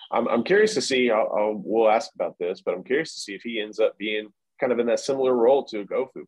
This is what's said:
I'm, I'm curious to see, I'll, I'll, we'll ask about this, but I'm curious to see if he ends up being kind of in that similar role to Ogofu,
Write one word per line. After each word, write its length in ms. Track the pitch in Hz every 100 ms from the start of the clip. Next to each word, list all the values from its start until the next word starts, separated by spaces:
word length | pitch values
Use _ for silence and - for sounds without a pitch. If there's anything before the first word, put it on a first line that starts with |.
| -
I'm, 160 | 117 120
I'm 160 | 117
curious 300 | 117 196 214 175
to 60 |
see, 300 | - 131 120
I'll, 180 | 107 110 104
I'll, 260 | 107 107
we'll 260 | 90 110 110
ask 220 | 110 - -
about 220 | 87 -
this, 220 | 90 92
but 120 | -
I'm 100 | 90
curious 300 | 85 135 160
to 60 | -
see 140 | -
if 80 | 98
he 180 | 120 113
ends 200 | 107 107
up 180 | 107 -
being 320 | 107 107 107 _ _ -
kind 120 | 131
of 80 | 117
in 80 | 117
that 140 | 110
similar 340 | - 135 131 127
role 300 | 117 139 -
to 180 | 107
Ogofu, 400 | 98 95 127 -